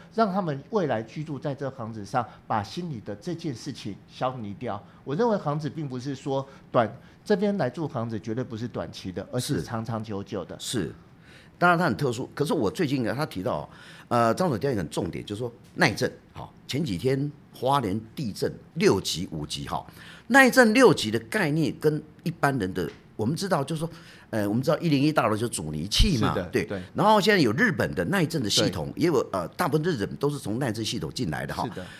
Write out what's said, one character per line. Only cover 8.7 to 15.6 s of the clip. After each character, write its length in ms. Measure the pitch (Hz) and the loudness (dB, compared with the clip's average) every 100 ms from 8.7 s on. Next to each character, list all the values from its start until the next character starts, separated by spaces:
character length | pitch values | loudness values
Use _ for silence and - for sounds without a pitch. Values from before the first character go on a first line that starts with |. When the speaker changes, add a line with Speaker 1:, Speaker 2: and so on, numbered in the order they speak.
| 110 85 | -6 -8
Speaker 1:
期 200 | - 95 | -8 -8
的， 160 | 90 95 | -8 -6
而 80 | 127 | -4
是 240 | 127 110 | -2 -2
长 200 | 73 117 | -4 -6
长 200 | 113 113 | -4 -6
久 200 | 107 101 | -6 -8
久 220 | 101 101 80 | -6 -8 -8
的。 100 | 76 | -10
Speaker 2:
是。 240 | - 123 | -6 -4
是。 120 | 71 - - - - - - - | -4 -8 -20 -20 -20 -20 -20 2
当 100 | 175 | 4
然 80 | 170 | 4
它 100 | 175 | 2
很 120 | 101 | 0
特 140 | 143 | -2
殊， 180 | 117 - - | -2 -6 -4
可 100 | 143 | -2
是 80 | |
我 160 | 175 101 | 0 0
最 160 | - 151 | 0 -2
近 180 | 135 | 0
呢， 120 | 113 117 | -2 -2
他 100 | 151 | -4
提 160 | - | -4
到， 260 | 101 80 73 - - - - | -4 -4 -6 -14 -20 -18 0
呃， 240 | 120 117 110 | 4 4 4
张 120 | - | 2
总 80 | 110 | 0
提 100 | 139 | 0
到 40 | |
一 40 | 110 | -2
个 60 | |
很 40 | 80 | -4
重 180 | - 87 | -4 -4
点， 160 | 64 62 | -6 -8
就 80 | |
是 60 | 104 | -8
说 120 | 120 - | -8 -10